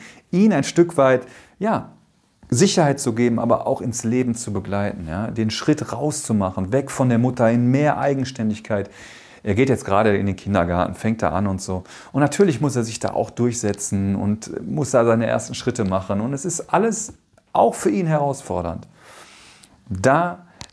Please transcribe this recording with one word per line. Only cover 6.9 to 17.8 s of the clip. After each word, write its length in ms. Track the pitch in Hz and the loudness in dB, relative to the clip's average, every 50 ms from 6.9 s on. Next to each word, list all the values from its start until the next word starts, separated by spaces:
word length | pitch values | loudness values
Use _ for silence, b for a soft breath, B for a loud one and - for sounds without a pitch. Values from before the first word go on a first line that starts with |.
von 180 | - - 135 123 | -2 0 2 2
der 100 | 123 113 | 2 2
Mutter 320 | 120 127 123 - 123 113 | 2 0 2 2 2 2
in 200 | 117 120 120 123 | 4 4 2 2
mehr 280 | 123 135 147 151 - - | 2 4 2 2 0 0
Eigenständigkeit. 920 | 127 139 143 135 131 127 - - 117 107 107 107 - - 110 101 98 B B B B B B B B B B B B | 0 0 0 0 -2 -6 -6 -4 -2 -2 -2 -4 -4 -4 -4 -4 -4 B B B B B B B B B B B B
Er 120 | 110 101 | 0 2
geht 140 | 104 135 135 | 4 4 4
jetzt 160 | 127 104 - | 2 0 0
gerade 320 | - 98 98 110 110 101 | 0 2 4 4 4 4
in 100 | 98 98 | 2 2
den 100 | 101 95 | 0 -2
Kindergarten, 580 | - - - 101 98 85 87 87 87 90 - 95 | -4 -2 0 2 2 2 2 2 0 0 -2 -2
fängt 280 | - - 113 113 110 - | -4 -2 -2 -2 0 0
da 80 | 85 | 0
an 160 | 76 90 101 | 0 0 0
und 140 | 101 98 92 | -2 -2 -4
so. 240 | 92 - 95 92 B B B B B B - | -4 -6 -6 -6 B B B B B B -2
Und 80 | 135 | 0
natürlich 400 | 147 139 139 - 202 196 143 113 | 0 2 2 4 4 4 4 2
muss 160 | 147 143 123 | 0 0 0
er 80 | 123 117 | -2 -2
sich 140 | 110 110 - | -4 -4 -6
da 140 | - 101 - | -6 -4 -2
auch 180 | - 113 - | -2 -4 -4
durchsetzen 840 | - - 117 123 117 - - 104 101 - - - - 98 98 98 98 | -2 0 0 0 0 0 -2 -2 -2 -4 -4 -4 -2 -2 0 0 -2
und 340 | 95 92 101 104 107 - - - - - | 0 0 -2 -2 -4 -6 -8 -10 -10 -8
muss 240 | - - 151 147 - | -6 -4 -4 -2 2
da 140 | - 127 117 | 2 4 4
seine 220 | 117 113 113 117 | 4 4 2 2
ersten 280 | 113 117 120 - - 127 | 0 0 -2 -2 -6 -10
Schritte 300 | - - 127 117 - 113 | -6 -4 -4 -2 0 0
machen. 360 | 95 92 95 95 - 101 98 | 0 0 -2 -2 -2 -2 -2
Und 120 | 107 123 139 | -2 -2 -4
es 120 | 139 - | -6 -6
ist 280 | 185 160 - - - - | -6 -6 -6 -4 -2 0
alles 420 | 170 202 226 226 - - - - - _ _ _ _ _ _ - | 0 2 0 -2 -4 -6 -10 -14 -18 _ _ _ _ _ _ 0
auch 220 | - - 240 - | 2 2 2 2
für 160 | - | 0